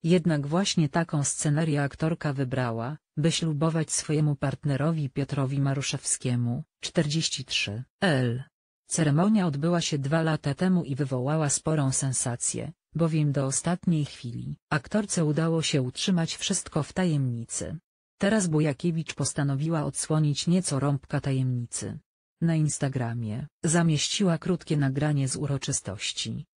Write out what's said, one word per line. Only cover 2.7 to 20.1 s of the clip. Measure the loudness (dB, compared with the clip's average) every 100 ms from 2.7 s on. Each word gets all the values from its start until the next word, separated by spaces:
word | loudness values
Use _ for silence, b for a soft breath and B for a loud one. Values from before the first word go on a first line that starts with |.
| -2 -6 -8 _ 0
by | 0
ślubować | 2 -2 0 2 0 -2
swojemu | -4 0 2 2 2
partnerowi | -2 -2 -2 0 0 0 -2
Piotrowi | -2 -4 -2 0 0
Maruszewskiemu, | 0 0 -2 -4 -4 -2 0 0 0 -2 -8 _
czterdzieści | -2 0 2 0 -2 -4
trzy | -4 -4 -4 -6 -10 _
L. | 2 4 2 -2 -8 _ _ _ _
Ceremonia | 0 4 4 4 4 2
odbyła | 2 2 0
się | 0 -2
dwa | 0 2
lata | 2 0 -2
temu | 0 4 4
i | 2
wywołała | -2 0 0 0 2 2
sporą | 0 0 2 2
sensację, | 0 -2 -2 -2 -2 -4 -4 -8 -12 _
bowiem | 0 2 4 2
do | 2 0
ostatniej | -2 -2 0 2 2
chwili | 0 -6 -10 -8 -8 -10 _
aktorce | -4 0 -2 0 0
udało | 2 2 2 2
się | 2 0
utrzymać | 0 -2 0 2 0 -4
wszystko | -4 -4 -2 -4
w | -4
tajemnicy. | 0 0 2 0 -2 -6 -8 -8 -10 _ _ _ _
Teraz | 2 2 2
Bujakiewicz | 2 2 0 -2 -2 -6
postanowiła | -4 -4 0 0 0 0 0
odsłonić | -2 -4 0